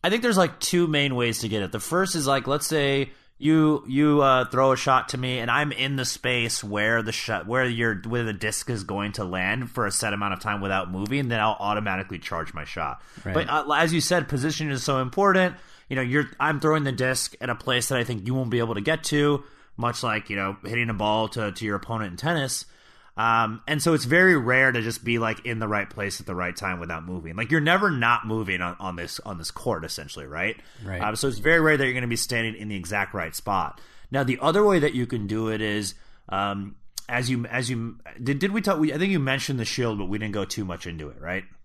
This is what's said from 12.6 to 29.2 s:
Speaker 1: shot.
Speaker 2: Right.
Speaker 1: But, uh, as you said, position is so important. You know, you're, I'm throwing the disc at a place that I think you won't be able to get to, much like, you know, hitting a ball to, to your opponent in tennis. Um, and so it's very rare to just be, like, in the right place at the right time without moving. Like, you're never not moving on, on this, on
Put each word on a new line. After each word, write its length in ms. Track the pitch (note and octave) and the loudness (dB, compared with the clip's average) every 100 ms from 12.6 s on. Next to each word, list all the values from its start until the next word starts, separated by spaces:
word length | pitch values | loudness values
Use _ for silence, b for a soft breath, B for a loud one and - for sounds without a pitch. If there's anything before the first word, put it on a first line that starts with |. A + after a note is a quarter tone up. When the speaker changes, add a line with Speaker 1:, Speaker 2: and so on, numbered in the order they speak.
| D2 | -8
Speaker 1:
shot. 360 | - D#2 B1+ B B | -6 -6 -6 B B
Speaker 2:
Right. 100 | G2+ | -4
Speaker 1:
But, 160 | F#2 - | -2 0
uh, 220 | D3 C#3+ | -2 2
as 200 | D3 E3 | 2 4
you 80 | E3 | 2
said, 260 | D3+ F3 C3+ | 2 0 0
position 420 | C#3+ D3 D3+ D#3 | -2 -2 -2 -2
is 140 | C3+ | -2
so 160 | - C3+ | 0 0
important. 560 | B2+ D#3 G3+ F#3 F3+ F3+ B B B | 0 2 4 6 4 0 B B B
You 60 | C3 | -4
know, 60 | |
you're, 260 | B2+ C#3 C#3+ - | 0 0 0 0
I'm 200 | D3 D3+ | 0 2
throwing 240 | D#3 D#3 | 2 2
the 80 | C#3+ | 0
disc 420 | B2 B2+ B2+ - - | 0 0 0 -4 -6
at 80 | B2 | -6
a 60 | A#2 | -6
place 320 | - B2 A#2+ | 0 0 0
that 80 | C3 | -2
I 60 | |
think 240 | A#2 A2+ G2 | -2 -4 -2
you 80 | C3 | -2
won't 160 | B2 | 0
be 80 | A#2+ | 0
able 160 | A#2 G#2+ | 0 -2
to 60 | |
get 220 | G2+ D#3 - | 0 -2 2
to, 380 | D3 D3 C#3+ B B B - | 2 4 2 B B B -4
much 260 | A#2+ A#2 | -2 -2
like, 260 | A#2+ G#2+ G2+ | -2 -2 -2
you 60 | G2+ | -4
know, 220 | F#2+ G2+ | -2 -4
hitting 260 | F#2+ A#2 A#2 | -4 -2 0
a 20 | |
ball 340 | G#2+ G#2+ G#2+ A2 | 0 2 2 0
to, 220 | - G#2+ | -2 -4
to 140 | F#2+ A2 | -4 -4
your 100 | G2+ | -4
opponent 340 | - A2+ G#2 | -4 -6 -6
in 60 | F2 | -4
tennis. 480 | D3 E3+ C3+ - - b b b b - | -2 0 -2 -4 -8 b b b b 0
Um, 420 | A2+ A2+ A2+ A2+ - | 4 4 2 -2 -4
and 160 | D3 | 0
so 100 | E3+ | 2
it's 120 | D#3 A#2+ | 2 4
very 320 | E3 F#3 E3 | 6 6 6
rare 340 | A#2+ B2+ C3+ | 4 4 4
to 100 | B2 | 4
just 220 | A2 A#2 | -2 -4
be, 160 | A#2+ A#2 | -2 0
like, 260 | A2+ A2+ A#2+ | 0 -2 -6
in 140 | A2+ | -4
the 80 | A2 | -2
right 220 | G#2 G2 | -2 -4
place 300 | - G2+ - | -6 -6 -6
at 40 | - | -8
the 80 | |
right 220 | F2+ F2+ F2+ | -4 -4 -4
time 240 | G2 F2+ | -6 -6
without 260 | E2+ E2 E2 | -6 -8 -8
moving. 300 | F2+ D#2+ F2 | -8 -8 -8
Like, 160 | A2 | 0
you're 80 | D#3+ | 2
never 320 | D3+ F#3 G3+ | 4 4 4
not 340 | C#3+ A#2 A#2+ A2 | 2 2 2 0
moving 360 | A2 G2 F#2 | -4 -2 -2
on, 160 | F2 F2+ | -2 -4
on 160 | G2 F2 | -8 -8
this, 240 | E2+ | -8
on 180 | - | -10